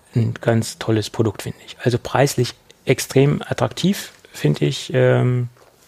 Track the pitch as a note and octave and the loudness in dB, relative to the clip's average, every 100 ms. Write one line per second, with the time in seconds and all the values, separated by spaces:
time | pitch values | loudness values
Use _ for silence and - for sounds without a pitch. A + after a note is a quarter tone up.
0 | _ B2 A2+ A2+ - A2+ A2 - - A2 | _ -2 -2 0 0 0 0 -6 -2 0
1 | G#2 - A2 - - - - - B2 A#2 | -2 -2 -2 -2 -10 -14 -18 -6 -2 -2
2 | - A#2+ C#3+ - B2 - _ _ - C3 | 0 2 2 2 -4 -6 _ _ -2 -2
3 | - C3+ C#3+ D3 - - B2 - F3+ G3 | 0 2 4 2 -4 -2 -2 0 -2 -2
4 | - - - - D3 C#3+ D3 C#3 - B2+ | -6 -18 -20 -2 -2 0 -2 -2 -2 2
5 | B2+ B2+ B2 B2 B2 - _ _ | 4 4 2 0 -2 -10 _ _